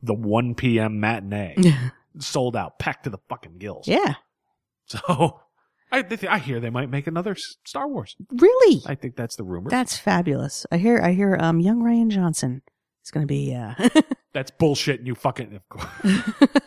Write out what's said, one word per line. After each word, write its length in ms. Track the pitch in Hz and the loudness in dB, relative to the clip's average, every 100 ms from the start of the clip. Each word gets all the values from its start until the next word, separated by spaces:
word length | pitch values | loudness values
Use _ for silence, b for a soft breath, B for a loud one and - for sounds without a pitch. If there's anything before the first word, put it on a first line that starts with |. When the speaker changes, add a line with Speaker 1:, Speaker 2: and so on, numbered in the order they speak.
Speaker 1:
the 100 | 120 | -6
one 420 | 110 107 110 123 117 | -4 0 0 0 -2
P 220 | 131 113 | 0 2
M 220 | 110 107 | 0 -2
matinee. 560 | 107 113 98 104 95 - | -2 -2 -6 -8 -6 4
Speaker 2:
<laughs> 640 | 180 139 123 - _ 156 | 4 4 0 -8 _ -14
Speaker 1:
Sold 380 | 139 151 123 113 | -6 -2 -2 -2
out, 200 | 87 - | -6 -6
packed 280 | - - 139 | -6 -6 -8
to 40 | |
the 80 | 101 - | -12 -12
fucking 300 | 120 - 87 | -14 -14 -16
gills. 280 | 101 - - | -14 -10 -2
Speaker 2:
Yeah. 280 | 233 403 143 _ _ _ _ _ _ - | 2 2 -2 _ _ _ _ _ _ -14
Speaker 1:
So, 520 | 104 - 170 160 - _ _ _ | -10 -4 0 0 -2 _ _ _
<laughs> 240 | _ - | _ -4
I, 80 | 254 | -2
th-, 240 | 254 220 190 | -2 -6 -2
I 120 | 202 | -2
hear 220 | 135 120 | -2 -4
they 100 | 117 | -4
might 200 | 120 131 | -4 -4
make 180 | 139 139 | -4 -4
another 240 | 165 190 | -4 -4
S-, 240 | 190 - - - | -6 -10 -16 -12
Star 220 | 277 285 | -8 -6
Wars. 260 | 254 98 - 202 | -6 -10 -14 -6
Speaker 2:
Really? 520 | 247 349 508 466 220 - | 6 6 8 6 6 0
Speaker 1:
I 100 | 143 | -8
think 200 | 135 120 | -8 -8
that's 220 | 117 - | -8 -8
the 80 | 95 | -8
rumor. 240 | 87 107 | -6 -2
Speaker 2:
That's 280 | 247 - - | -2 -2 -4
fabulous. 680 | - 180 175 139 143 - - | 0 2 2 -2 -4 -8 -4
I 80 | 170 | 0
hear, 200 | 214 240 | 4 4
I 120 | 175 | 4
hear, 240 | 180 202 185 | 2 2 2
um, 220 | 165 165 | 2 2
young 200 | 180 240 | 2 2
Rian 280 | 233 233 226 | 2 2 2
Johnson 520 | 202 175 156 131 131 _ _ _ _ - | 2 0 0 -4 -6 _ _ _ _ -8
is 40 | |
gonna 160 | 156 143 | -4 -2
be, 300 | 139 139 123 | -2 -4 -6
uh, 200 | 110 127 247 311 | -8 0 2 2
<laughs> 300 | - - _ | 0 -4 _
Speaker 1:
That's 180 | 143 131 | -8 -6
bullshit, 480 | - 160 143 - 135 | 0 2 2 -2 -4
and 80 | 123 | -4
you 80 | 120 | -4
fucking, 400 | 135 - 107 101 | -4 -4 -10 -14
of 140 | - | -18
course. 520 | - - - 202 190 - - 285 285 | -14 -14 -2 0 2 0 2 4 2